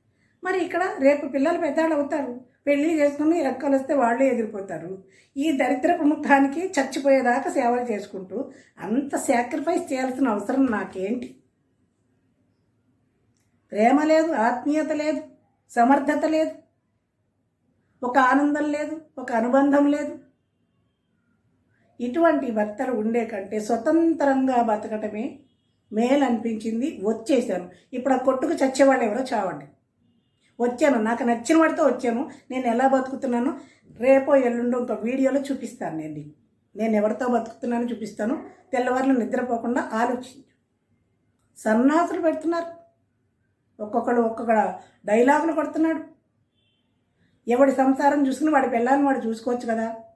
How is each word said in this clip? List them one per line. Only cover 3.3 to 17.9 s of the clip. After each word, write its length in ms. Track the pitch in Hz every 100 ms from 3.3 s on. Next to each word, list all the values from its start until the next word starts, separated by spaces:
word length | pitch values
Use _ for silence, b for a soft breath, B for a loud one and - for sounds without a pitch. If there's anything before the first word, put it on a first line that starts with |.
| 339
రెక్కలు 320 | 269 254 285 269
వస్తే 180 | 262
వాళ్ళే 300 | 285 233 240 269
ఎగిరిపోతారు. 640 | 226 214 202 190 160 165 190 - b b 277
ఈ 100 | 311
దరిద్రపు 520 | 269 254 277 311 349
ముఖానికి 580 | 294 302 240 277 277 311 370
చచ్చిపోయేదాకా 840 | 294 262 320 277 269 240 254 -
సేవలు 340 | 302 240 247 233
చేసుకుంటూ 460 | 208 190 190 185 196 269 B B -
అంత 380 | 180 240 - 277
సాక్రిఫైస్ 760 | - 240 240 311 285 349 -
చేయాల్సిన 360 | 262 262 254 262
అవసరం 360 | 208 202 269 262
నాకేంటి? 640 | 208 185 190 196 240 - - _ _ _ _ _ _ _ _ _ _ _ _ _ _ _ _ _ _ _ _ _ _ -
ప్రేమ 260 | 196 226 277
లేదు, 260 | 302 311 320
ఆత్మీయత 600 | 269 226 247 285 302 311
లేదు, 300 | 302 302 277 - _ _ _ _
సమర్థత 540 | - 240 285 277 285 311
లేదు, 280 | 311 320 - _ _ _ _ _ _ _ _ _ _ _ _ _